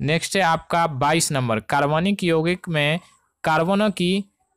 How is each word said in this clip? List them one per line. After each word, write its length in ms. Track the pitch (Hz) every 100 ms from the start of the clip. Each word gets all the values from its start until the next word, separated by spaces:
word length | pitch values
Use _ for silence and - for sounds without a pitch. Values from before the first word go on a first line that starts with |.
नेक्स्ट 360 | 135 165 - 196
है 60 |
आपका 440 | 170 160 - 170 165
बाईस 440 | 135 143 165 156
नंबर, 280 | 143 123 110
कार्बनिक 640 | - 143 143 156 185 202
यौगिक 440 | 180 160 165 180 -
में 300 | 156 147 165 - _ _ _
कार्बनों 460 | - 160 165 196 214
की 340 | 208 180 196 196 _ _